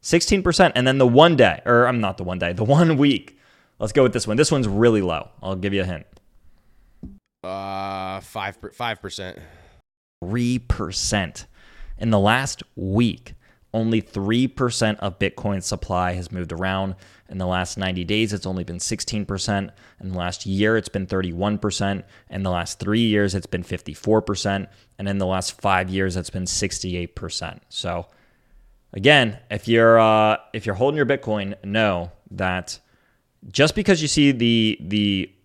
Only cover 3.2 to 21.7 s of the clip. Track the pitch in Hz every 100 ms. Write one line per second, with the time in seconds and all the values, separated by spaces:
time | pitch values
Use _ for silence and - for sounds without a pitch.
3.2 | - _ _ _ _ _ 110 139 127 107
4.2 | 107 110 151 147 113 98 117 110 92 80
5.2 | - - 95 95 98 98 92 82 - -
6.2 | _ _ - _ _ _ _ _ - -
7.2 | _ _ 92 95 98 98 98 98 95 95
8.2 | 95 110 98 95 104 _ 120 107 101 -
9.2 | 92 - 80 - - _ _ _ _ _
10.2 | 87 113 120 127 - - 92 92 - 104
11.2 | 90 - - _ - - - - 117 107
12.2 | 98 120 139 - - - 95 101 120 -
13.2 | - - _ _ _ 113 113 113 - -
14.2 | 98 117 131 - 127 - 113 104 101 90
15.2 | 95 - 104 98 - 95 - 90 90 90
16.2 | 87 90 85 82 92 95 98 95 - _
17.2 | _ 92 92 90 90 - 95 92 85 104
18.2 | 110 101 95 92 85 87 - 110 - 107
19.2 | 101 98 - 101 98 - - _ 95 92
20.2 | 87 90 - 95 107 113 - 101 92 95
21.2 | 90 85 101 104 104